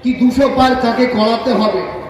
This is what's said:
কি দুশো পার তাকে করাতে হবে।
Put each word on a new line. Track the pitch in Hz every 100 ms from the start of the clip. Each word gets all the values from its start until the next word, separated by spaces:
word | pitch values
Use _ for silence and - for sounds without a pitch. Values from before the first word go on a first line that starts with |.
কি | 247
দুশো | 240 247 247 269 262
পার | 254 247
তাকে | 233 233 247
করাতে | 214 214 226 262
হবে। | 208 214 190 - -